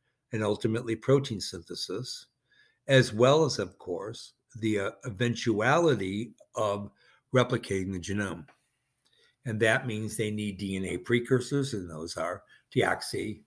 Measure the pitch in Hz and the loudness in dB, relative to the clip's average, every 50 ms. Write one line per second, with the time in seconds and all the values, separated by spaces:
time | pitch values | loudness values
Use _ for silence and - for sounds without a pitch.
0 | _ _ _ _ _ _ - 110 107 101 110 - - 113 110 - 117 117 113 110 | _ _ _ _ _ _ -4 -2 0 0 0 0 0 0 0 -2 -2 -4 -4 -2
1 | - - 135 143 139 - 113 92 - - - 87 82 - - - - - 90 107 | 2 4 4 4 2 0 -4 -6 -6 -8 -10 -10 -12 -12 -10 -10 -8 -6 -6 -8
2 | 127 - - - - _ _ _ _ _ _ _ _ _ _ _ _ - 135 131 | -8 -8 -12 -12 -16 _ _ _ _ _ _ _ _ _ _ _ _ 6 6 6
3 | 120 - 107 107 120 131 143 160 160 147 139 - 98 85 - - - - 87 90 | 6 6 4 6 6 6 6 6 4 2 0 -2 -4 -6 -8 -12 -10 -8 -6 -6
4 | 95 110 113 - - - _ _ _ _ - 110 110 110 107 101 98 - - - | -6 -8 -10 -12 -16 -20 _ _ _ _ -8 -4 -2 0 0 0 -2 -4 -6 -8
5 | - 120 101 90 123 120 113 - - 120 104 101 107 123 143 170 175 160 135 101 | -10 -8 -4 -2 0 0 -2 0 0 0 2 2 4 4 4 4 4 4 2 2
6 | 98 92 98 104 117 120 - - - _ - 120 110 104 101 104 101 98 - _ | 0 -2 -2 -4 -4 -6 -10 -18 -20 _ -4 -2 -2 0 -2 -4 -6 -10 -14 _
7 | _ _ _ _ _ _ - 127 120 - 127 113 - - 101 95 92 95 95 90 | _ _ _ _ _ _ 2 4 4 4 0 -2 -2 -2 -2 -2 -2 -4 -4 -6
8 | 82 - 98 104 104 95 82 87 135 - _ _ _ _ _ _ _ _ _ _ | -4 -4 -4 -4 -4 -4 -6 -10 -14 -16 _ _ _ _ _ _ _ _ _ _
9 | _ _ _ _ _ _ _ _ - 117 107 107 113 110 117 135 139 123 107 107 | _ _ _ _ _ _ _ _ -6 -4 0 4 4 4 4 4 2 -2 -4 -4
10 | 110 104 - - 110 107 104 104 104 104 95 92 101 95 95 95 95 87 90 90 | -4 -4 -2 -2 -2 -2 -2 -2 -4 -4 -4 -4 -4 -4 -2 -2 -2 -2 -4 -4
11 | - - 120 120 120 - 131 123 127 - 143 143 135 131 120 101 90 85 80 78 | 0 0 2 2 2 2 2 2 2 0 -2 -2 -2 -2 -4 -6 -8 -8 -8 -8
12 | 82 85 - 87 80 87 92 107 - _ - _ _ _ - 123 104 87 90 - | -8 -6 -6 -4 -4 -4 -6 -8 -12 _ -20 _ _ _ 0 2 2 2 2 0
13 | - - - 95 98 107 104 - - | -4 -6 -4 -4 -4 -4 -6 -10 -14